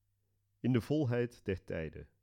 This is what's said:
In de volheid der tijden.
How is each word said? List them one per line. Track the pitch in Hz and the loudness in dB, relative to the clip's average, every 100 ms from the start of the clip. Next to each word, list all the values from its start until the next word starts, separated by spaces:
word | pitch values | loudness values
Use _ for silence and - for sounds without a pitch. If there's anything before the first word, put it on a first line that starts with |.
| _ _ _ _ _ _ | _ _ _ _ _ _
In | 123 | 2
de | 123 | 2
volheid | - 151 123 120 120 - | 2 0 2 0 -2 -4
der | - 92 | -6 -4
tijden. | - 87 80 80 71 _ | -4 -6 -6 -10 -18 _